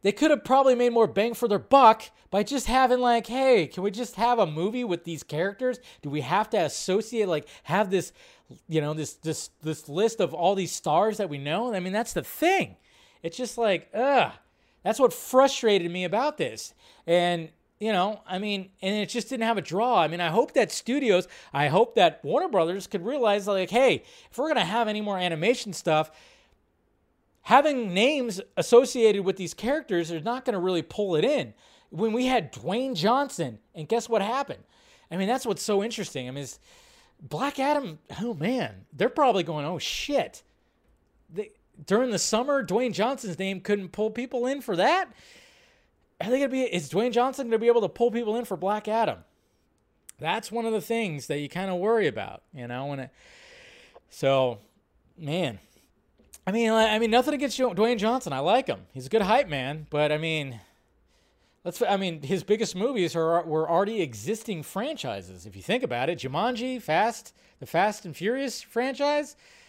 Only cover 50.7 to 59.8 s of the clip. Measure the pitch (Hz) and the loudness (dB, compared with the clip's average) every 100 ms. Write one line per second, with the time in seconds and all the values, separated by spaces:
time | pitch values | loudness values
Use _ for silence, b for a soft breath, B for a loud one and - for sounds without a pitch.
50.7 | 220 - 226 208 147 - 147 143 175 190 | -4 -2 -2 -2 -6 -6 -6 -6 -6 -6
51.7 | 180 208 233 165 110 98 98 _ 135 120 | -2 0 2 0 -2 -8 -14 _ -14 -10
52.7 | 123 143 139 127 B B B B B B | -8 -8 -8 -10 B B B B B B
53.7 | B B B _ - 135 135 127 117 _ | B B B _ -2 2 4 2 -2 _
54.7 | _ _ _ _ - 147 170 147 104 b | _ _ _ _ -12 -6 -2 -2 -6 b
55.7 | b b _ _ _ _ - - 220 226 | b b _ _ _ _ -10 -4 0 2
56.7 | 220 220 214 226 233 254 285 277 - 254 | 4 4 2 4 4 4 0 -2 0 0
57.7 | 180 226 233 214 254 180 135 156 247 262 | 2 2 2 0 -2 -2 -2 2 2 2
58.7 | 98 95 131 127 220 190 240 254 139 127 | -6 -10 -14 -2 0 4 4 2 -4 -4
59.7 | 156 | -8